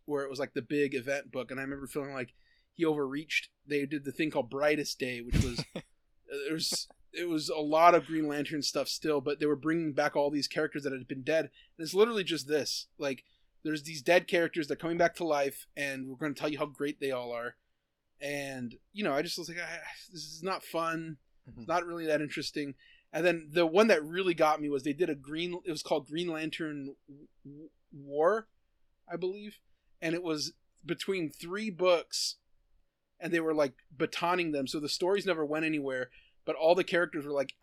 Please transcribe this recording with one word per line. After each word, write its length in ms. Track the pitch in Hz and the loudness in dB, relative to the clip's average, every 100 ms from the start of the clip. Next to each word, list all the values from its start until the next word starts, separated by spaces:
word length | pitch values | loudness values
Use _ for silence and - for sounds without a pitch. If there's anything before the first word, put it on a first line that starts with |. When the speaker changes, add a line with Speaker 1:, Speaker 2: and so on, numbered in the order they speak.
| - | -4
Speaker 1:
where 180 | 143 | -4
it 60 | 139 | -2
was, 100 | 135 | -4
like, 140 | 135 | -6
the 80 | 143 | -4
big 320 | 117 147 143 135 | -2 2 2 0
event 360 | 117 143 - | -4 -4 -4
book, 200 | 131 117 | -8 -6
and 80 | 131 | -6
I 40 | |
remember 240 | 135 139 135 | -6 -8 -8
feeling 260 | 151 139 | -6 -6
like 200 | 135 123 _ _ _ _ | -6 -8 _ _ _ _
he 120 | - 156 | -2 0
overreached. 640 | 151 139 139 160 - - _ 139 | 2 0 -2 -2 -4 -4 _ -4
They 200 | 143 139 | -2 -2
did 200 | 151 139 | -4 -4
the 60 | |
thing 200 | - 156 | -2 0
called 180 | 147 120 | 0 -2
Brightest 500 | 135 151 151 143 - | 2 2 2 0 -4
Day, 200 | 127 120 | -4 -4
which 220 | 120 - | 0 2
was, 160 | 123 120 - | 2 0 -8
Speaker 2:
<laughs> 60 | 175 | -10
Speaker 1:
uh, 60 | - _ _ _ - 143 143 | -14 _ _ _ -12 -8 -4
there 80 | |
was, 340 | 160 156 - - - _ | -4 -2 -4 -6 -16 _
it 160 | 160 175 | -8 -2
was 220 | 160 147 | -2 -2
a 100 | 156 | -2
lot 360 | 147 156 170 170 | 2 8 10 10
of 100 | 143 | 6
Green 220 | 160 156 | -2 0
Lantern 340 | 147 139 156 | -2 -2 -2
stuff 260 | 135 147 135 | -2 -2 -2
still, 320 | - 160 143 | -2 0 0
but 200 | 139 147 | 0 0
they 60 | 147 | 0
were 100 | 143 | 0
bringing 380 | 151 165 160 | 0 0 0
back 220 | 139 147 147 | 2 2 2
all 140 | 143 | 0
these 160 | 147 131 | 0 -2
characters 360 | 170 156 151 | -2 -2 -2
that 100 | 139 | -6
had 140 | 131 127 | -6 -8
been 160 | 139 | -8
dead. 220 | 131 160 143 | 0 0 0
And 380 | _ - - 156 | _ -20 -12 -2
it's 80 | |
literally 300 | 180 226 220 | 6 6 4
just 240 | 165 160 131 | -2 -2 0
this, 400 | 151 120 - - - | 0 0 -4 -8 -6
like, 260 | 143 131 - _ _ _ | -6 -6 -10 _ _ _
there's 200 | 156 156 | -6 -6
these 180 | 143 156 | -6 -6
dead 260 | 131 175 170 | 4 4 4
characters 400 | 180 165 175 143 | 2 2 0 -4
that 80 | 139 | -4
are 20 | |
coming 200 | 165 170 | -2 2
back 180 | 170 - | 2 2
to 100 | 170 | 0
life, 400 | 147 139 - - - | 2 0 -4 -12 -8
and 320 | 143 135 131 | -6 -6 -8
we're 80 | 127 | -6
gonna 180 | 156 135 | -6 -4
tell 140 | 151 | -4
you 100 | 151 | -4
how 80 | 151 | -6
great 320 | 131 143 147 | -4 -6 -4
they 100 | 139 | -4
all 220 | 123 120 | -4 -4
are. 220 | 117 120 - _ _ _ _ _ - | -6 -8 -10 _ _ _ _ _ -12
And, 540 | 143 143 139 131 120 - _ | -8 -6 -6 -8 -8 -10 _
you 100 | 202 | -6
know, 100 | 156 | -2
I 80 | 139 | 0
just 160 | 165 - | -2 -4
was 120 | 165 | -8
like, 80 | 170 | -10
"Ah, 160 | 165 165 - - - | -10 -10 -12 -16 -16
this 100 | 175 | -16
is 180 | 151 160 | -16 -10
not 200 | 175 175 | -6 -6
fun. 540 | - 165 165 165 165 151 _ _ - | -4 -2 -2 -2 -6 -12 _ _ -20
Speaker 2:
Mm-hmm. 100 | - | -12
Speaker 1:
It's 60 | 113 | -2
not 180 | 170 175 | -2 0
really 200 | 170 160 | -4 0
that 160 | 151 | 0
interesting." 540 | 147 156 143 156 143 135 _ - _ | 0 -6 -6 -6 -8 -8 _ -20 _
And 140 | 156 175 | 0 2
then 240 | 170 151 | 2 0
the 140 | 156 170 | 2 4
one 220 | 170 226 | 6 6
that 160 | 175 | 6
really 300 | 151 175 190 | 2 -2 0
got 280 | 165 156 151 | 4 4 4
me 80 | 147 | 0
was 140 | 139 | -2
they 100 | 147 | -2
did 160 | 143 175 | 0 0
a 60 | 147 | -2
Green, 440 | 135 156 175 175 180 | -6 -6 -6 -6 -6
it 60 | |
was 120 | 151 | -6
called 240 | - 160 139 | -2 -2 -2
Green 200 | 156 175 | -6 -4
Lantern 640 | 156 156 - 160 147 139 135 - 139 - _ | -4 -4 -6 -8 -8 -10 -14 -20 -20 -20 _
W-, 260 | 139 143 160 _ _ | -20 -18 -20 _ _
War, 560 | 147 139 143 160 220 220 _ _ _ _ _ - | -18 -6 2 4 4 -2 _ _ _ _ _ -12
I 60 | 170 | -6
believe. 420 | 180 202 208 - _ _ _ - | -4 -6 -12 -16 _ _ _ -8
And 120 | 165 170 | -4 -4
it 80 | |
was 300 | 175 151 139 - _ _ 147 | -4 -4 -4 -10 _ _ -10
between 440 | 160 - 190 156 | -8 -4 -4 -4
three 380 | - 170 196 220 | -8 -10 -6 -6
books 640 | 165 180 170 - - - - _ _ _ _ _ _ _ _ | 0 4 4 2 -4 -4 -6 _ _ _ _ _ _ _ _
and 120 | 160 | -2
they 60 | 170 | -2
were, 140 | 160 | 0
like, 200 | 156 143 - _ 135 | 2 0 -2 _ -4
batoning 560 | 156 - 170 180 170 | -4 0 0 2 0
them, 160 | 143 131 | -2 -2
so 120 | 160 | -4
the 100 | 147 | -4
stories 360 | - 180 202 185 | -2 0 2 0
never 200 | 165 147 | 0 0
went 200 | 151 160 | 0 2
anywhere, 440 | 156 139 131 127 - - _ - | 0 0 -2 -4 -10 -20 _ -4
but 100 | 147 | 6
all 200 | 160 180 | 8 8
the 80 | |
characters 420 | 175 175 170 170 143 | 6 4 2 0 -2
were, 60 | |
like, 220 | 143 135 - | -2 -2 -2